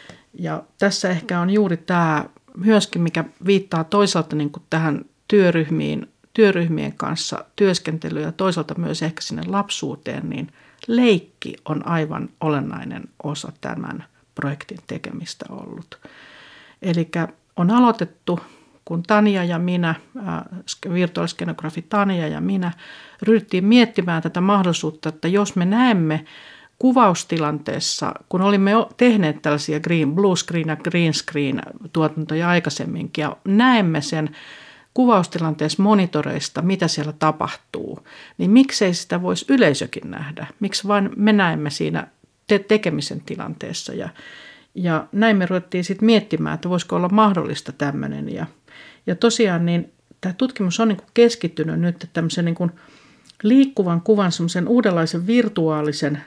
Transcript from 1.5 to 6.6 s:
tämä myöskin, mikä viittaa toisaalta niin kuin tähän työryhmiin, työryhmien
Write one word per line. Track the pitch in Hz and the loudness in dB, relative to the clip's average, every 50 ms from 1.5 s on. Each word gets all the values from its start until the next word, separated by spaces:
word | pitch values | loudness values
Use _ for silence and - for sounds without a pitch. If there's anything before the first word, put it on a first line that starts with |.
| 202 214 208 180 170 | 2 2 2 2 0
tämä | 165 - - 180 175 170 160 156 147 - - - _ _ _ - | -2 -2 0 2 2 2 2 2 0 -2 -6 -14 _ _ _ -12
myöskin, | 170 185 220 220 208 214 - - 175 | 0 2 4 4 4 4 2 -2 0
mikä | 170 160 - 165 156 - - _ 175 | 0 0 0 -2 -6 -6 -10 _ 0
viittaa | 190 196 185 196 - 175 165 160 | 2 2 2 2 0 -2 -2 -2
toisaalta | - 208 208 202 196 - 170 156 - 151 | 0 2 2 2 2 2 -2 -2 -2 -2
niin | 151 147 147 | -2 -2 -4
kuin | 147 - - _ | -6 -10 -6 _
tähän | 160 160 160 156 143 - - - _ _ _ | -2 0 0 0 -2 -4 -6 -12 _ _ _
työryhmiin, | - 208 202 185 175 170 165 156 151 160 156 147 147 151 147 - - _ _ _ _ _ | 2 4 6 6 6 4 2 0 0 -2 -2 -2 -2 -4 -6 -8 -12 _ _ _ _ _
työryhmien | 226 214 196 190 175 | 4 4 4 4 2